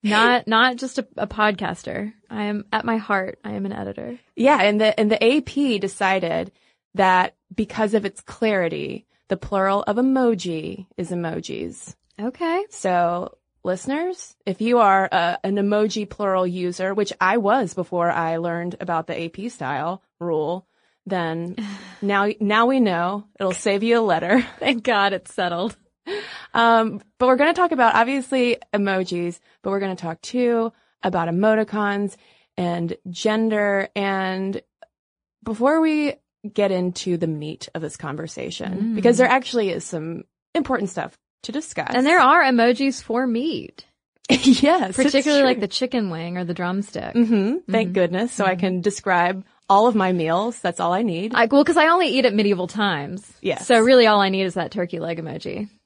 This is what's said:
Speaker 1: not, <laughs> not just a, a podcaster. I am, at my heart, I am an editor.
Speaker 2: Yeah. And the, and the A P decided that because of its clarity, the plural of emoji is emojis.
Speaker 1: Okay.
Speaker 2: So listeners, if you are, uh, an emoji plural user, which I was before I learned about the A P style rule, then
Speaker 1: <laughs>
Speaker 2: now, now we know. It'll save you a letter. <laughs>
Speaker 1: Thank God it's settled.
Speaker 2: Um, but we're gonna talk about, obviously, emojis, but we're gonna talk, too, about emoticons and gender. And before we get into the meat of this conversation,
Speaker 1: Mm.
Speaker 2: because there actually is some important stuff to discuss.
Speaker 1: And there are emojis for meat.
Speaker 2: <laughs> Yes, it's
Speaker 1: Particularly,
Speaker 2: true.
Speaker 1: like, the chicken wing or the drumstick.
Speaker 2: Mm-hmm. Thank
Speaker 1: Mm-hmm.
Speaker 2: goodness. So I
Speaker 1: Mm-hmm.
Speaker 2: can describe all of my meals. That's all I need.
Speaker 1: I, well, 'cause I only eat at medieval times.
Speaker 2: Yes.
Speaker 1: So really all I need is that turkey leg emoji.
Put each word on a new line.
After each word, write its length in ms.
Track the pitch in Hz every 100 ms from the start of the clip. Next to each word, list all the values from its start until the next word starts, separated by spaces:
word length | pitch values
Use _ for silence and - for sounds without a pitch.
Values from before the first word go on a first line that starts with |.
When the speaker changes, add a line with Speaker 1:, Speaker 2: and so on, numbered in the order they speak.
Speaker 1:
not, 440 | 208 208 233 247 -
<laughs> 20 |
not 280 | 220 254 247
just 220 | 262 -
a, 80 | - -
a 80 | 208
podcaster. 880 | - 214 190 180 175 - - 208 - _
I 140 | 220
am, 200 | 208 208 -
at 140 | 220 226
my 100 | 226
heart, 420 | 214 202 190 -
I 60 | 208
am 140 | 208 196
an 60 |
editor. 440 | 202 196 196 240 247 _
Speaker 2:
Yeah. 280 | - 254 285
And 180 | 202 208
the, 180 | 214 -
and 120 | 214
the 120 | 220
A 200 | 226 294
P 360 | 262 - 285 208
decided 760 | 190 - 196 190 170 165 175 _ _ _ _
that 420 | 190 190 185 185 _ _
because 380 | 185 214 - 214
of 140 | 214 202
its 160 | -
clarity, 840 | - - 220 196 170 160 147 - _ _ _
the 80 | 190
plural 460 | - 196 190 202
of 140 | - 208
emoji 920 | 262 262 247 214 175 160 156 196 185 -
is 140 | 170
emojis. 840 | 175 170 - - - 85 - - - _ -
Speaker 1:
Okay. 460 | 220 254 339 349 415
Speaker 2:
So 680 | - 190 180 175 175 - _ _ _
listeners, 720 | 180 185 - 285 349 359 - _ -
if 160 | 185
you 160 | 220 240
are, 280 | 208 190 190
uh, 240 | 180 170 -
an 120 | 190 202
emoji 520 | 202 208 214 214 202
plural 380 | - 202 185 185
user, 480 | 180 180 180 190
which 180 | 196 202 -
I 160 | 185 233
was 380 | 202 247 190
before 360 | - 175 175 170
I 280 | 165 165 165
learned 380 | 170 170 175 175
about 260 | 180 165 160
the 80 | 165
A 80 | 165
P 220 | 165 220
style 520 | - 131 135 156 185 _ _
rule, 480 | 175 156 151 180 _ _ _ _
then 520 | - 185 170 165 170 190 208 196
Speaker 1:
<laughs> 220 | - -
Speaker 2:
now, 260 | 202 202 202 214
now 280 | 202 214 233
we 120 | 269
know. 460 | 220 170 175 208 208 _
It'll 120 | 196
save 300 | 180 214 196
you 160 | 226 233
a 40 |
letter. 440 | 220 165 170 240 233
<laughs> 60 | -
Speaker 1:
Thank 240 | - 240
God 280 | 233 214 196
it's 220 | 196 -
settled. 420 | - 180 170 202 - _ _ - 403 - - -
Speaker 2:
Um, 460 | - 233 226 220 208 _ _
but 80 | 254
we're 100 | 262
gonna 180 | 294
talk 180 | 349 349
about, 220 | 294 233 -
obviously, 640 | 233 277 254 269 240 - -
emojis, 680 | 208 196 190 185 175 175 170 _ _
but 80 | 196
we're 100 | 196
gonna 160 | 196 185
talk, 240 | 170 165
too, 520 | - 247 240 233 226 _ _ _
about 260 | 196 180 170
emoticons 880 | 170 214 220 214 208 202 202 202 - _ _ _ -
and 400 | 175 170 170 - 185
gender. 800 | 175 214 214 226 214 208 196 190 208
And 640 | 196 190 190 185 190 190 _ _ - _ _ _ _ _
before 380 | - 214 254 320
we 340 | 320 302 294 - _ _ 208
get 180 | 202 202
into 460 | 185 180 175 - 170
the 100 | 165
meat 420 | 156 151 - -
of 80 | 170
this 140 | 160 -
conversation, 960 | 156 151 160 - - - - 185 220
Speaker 1:
Mm. 20 |
Speaker 2:
because 240 | 220 220 240
there 100 | 254
actually 420 | 262 - 240 202
is 140 | 175
some 380 | - 170 160 165 - _ _
important 360 | - 285 254 190
stuff 280 | - - _ _ _
to 60 | -
discuss. 380 | 240 - - -
Speaker 1:
And 140 | 240 269
there 140 | 349
are 240 | 262 330
emojis 580 | 277 247 233 247 277 -
for 240 | - 233 254
meat. 580 | 233 302 190 - - _
Speaker 2:
<laughs> 40 | _ _ _ -
Yes, 600 | 262 269 254 285 349 196
it's 60 | 190
Speaker 1:
Particularly, 460 | 269 269 294 285
Speaker 2:
true. 60 | 269
Speaker 1:
like, 120 | 247
the 60 | 196
chicken 420 | - 247 254 202
wing 260 | 165 170 180
or 60 |
the 100 | 175
drumstick. 600 | 170 175 190 202 - -
Speaker 2:
Mm-hmm. 420 | 233 226 220 196 320 -
Thank 180 | 220 196
Speaker 1:
Mm-hmm. 40 |
Speaker 2:
goodness. 400 | 185 175 185 240
So 120 | -
I 80 | 196
Speaker 1:
Mm-hmm. 80 | 185
Speaker 2:
can 200 | 190 185
describe 640 | 190 202 - 175 180 190 - _ _
all 180 | 202 233
of 60 |
my 180 | 220 185
meals. 480 | 180 160 170 220 233
That's 200 | 185 170
all 120 | 170
I 100 | 180
need. 320 | 233 165 208
Speaker 1:
I, 120 | - 233
well, 180 | 277
'cause 120 | 294 -
I 80 | 311
only 200 | 349 330
eat 180 | 247 254
at 80 |
medieval 320 | 208 202 190 180
times. 600 | 208 208 156 143 180 - -
Speaker 2:
Yes. 260 | 196 147 -
Speaker 1:
So 140 | 240
really 260 | 226 254 226
all 140 | 208
I 80 | 196
need 140 | 190
is 100 | 190
that 160 | 185 160
turkey 300 | 208 175 170
leg 180 | 165 170
emoji. 460 | 160 - - 98 208 _